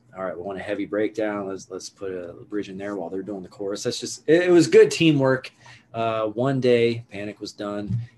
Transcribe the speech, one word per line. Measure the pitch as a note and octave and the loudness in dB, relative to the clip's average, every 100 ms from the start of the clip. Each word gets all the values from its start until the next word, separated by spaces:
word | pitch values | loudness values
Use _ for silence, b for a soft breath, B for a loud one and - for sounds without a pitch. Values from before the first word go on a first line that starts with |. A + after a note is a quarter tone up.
| _ F#2 | _ -10
all | |
right, | F#2 E2+ | -8 -8
we | |
want | F#2+ F#2+ | -10 -10
a | |
heavy | F#2+ G2+ | -8 -6
breakdown. | G2 G2+ G#2+ - G#2+ G#2 G2 | -4 -2 -2 -2 -4 -4 -6
Let's, | F#2+ - | -10 -12
let's | F#2 - | -14 -14
put | - G2 | -12 -10
a | F#2 F2 - - | -10 -12 -16 -10
bridge | G#2 G2 | -8 -8
in | F#2+ | -10
there | G2+ G2+ | -10 -8
while | E2+ | -8
they're | F#2+ | -8
doing | F#2+ G2+ | -8 -10
the | F2 | -12
chorus. | - G2+ G#2 | -10 -8 -6
That's | A#2+ - | -6 -6
just, | A#2 - - | -10 -8 2
it, | E3 F3+ | 4 6
it | |
was | F3 D3 | 6 8
good | A3 F#3 | 8 8
teamwork. | - E3 C#3+ C3+ C3 - B B B B | 6 4 4 4 2 -2 B B B B
Uh, | A2+ A2+ A2 A2 | -4 -2 -2 -2
one | G#2+ C3 C3+ | -2 -2 2
day, | B2 A#2+ A#2 A#2 - | 4 4 4 0 -8
Panic | G2 G#2 G2+ | -10 -10 -10
was | G#2 | -14
done. | - G#2 G#2 G#2 A#2 B | -10 -8 -6 -4 -6 B